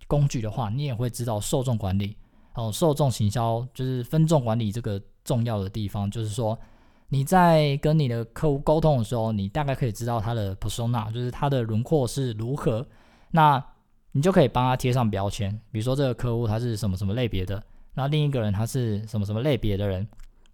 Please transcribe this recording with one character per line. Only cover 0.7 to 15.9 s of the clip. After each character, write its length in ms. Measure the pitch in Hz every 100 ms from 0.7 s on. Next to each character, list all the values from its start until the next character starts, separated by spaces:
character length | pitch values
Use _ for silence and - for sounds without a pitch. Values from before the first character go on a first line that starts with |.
你 140 | 120
也 100 | 147
会 160 | 110 123
知 140 | -
道 140 | 117 104
受 240 | - 143
众 140 | 127 113
管 220 | 95 98
理， 180 | 101 - - _ -
哦， 180 | - 113
受 220 | 101 165
众 160 | 143 143
行 200 | - 101
销， 360 | 120 117 113 127
就 100 | -
是 180 | 131 127
分 220 | 120 160 160
众 160 | 160
管 160 | 120 113
理 140 | 110
这 80 | 107
个 200 | 117 101 - _
重 220 | - 127
要 140 | 117 107
的 100 | 95
地 180 | 113 101
方， 240 | 107 101
就 120 | 117
是 80 | 110
说 280 | 104 110 113 - - _ _ -
你 140 | 135
在 540 | 139 185 175 160 151 139
跟 220 | 156 156
你 100 | 135
的 160 | 117
客 240 | 113 - 156
户 100 | 139
沟 220 | 143 156
通 160 | 160 135
的 80 |
时 100 | 110
候， 160 | 120 113
你 200 | 107 98
大 120 | 151
概 120 | 139
可 120 | 131 131
以 60 |
知 140 | 98 117
道 120 | 117
他 140 | 104
的 240 | 120 98 92
persona， 560 | 107 - 117 120 107
就 80 | 117
是 100 | 123
他 200 | 120 143
的 100 | 135
轮 220 | 113 107
廓 240 | 123 160 120
是 260 | - 131
如 240 | 107 117 143
何， 300 | 156 110 - - _ _ -
那 320 | 160 151 135 - - _ _ _
你 100 | 135
就 100 | 170
可 100 | 185
以 60 | 131
帮 160 | 123
他 100 | 127
贴 160 | 127 127
上 200 | 123 113
标 180 | 101 101
签， 240 | - 98 104 -
比 80 | 110
如 60 |
说 100 | 113